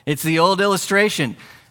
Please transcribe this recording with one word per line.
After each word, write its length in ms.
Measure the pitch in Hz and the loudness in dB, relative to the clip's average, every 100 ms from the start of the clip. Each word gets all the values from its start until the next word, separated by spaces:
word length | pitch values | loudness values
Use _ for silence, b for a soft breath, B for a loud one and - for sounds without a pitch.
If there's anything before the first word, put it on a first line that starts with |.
It's 180 | - 147 | -6 -4
the 160 | 160 160 | -2 2
old 220 | 175 190 | 2 2
illustration. 760 | 202 190 - 196 214 - 131 95 B B B | 0 0 0 2 2 0 -4 -6 B B B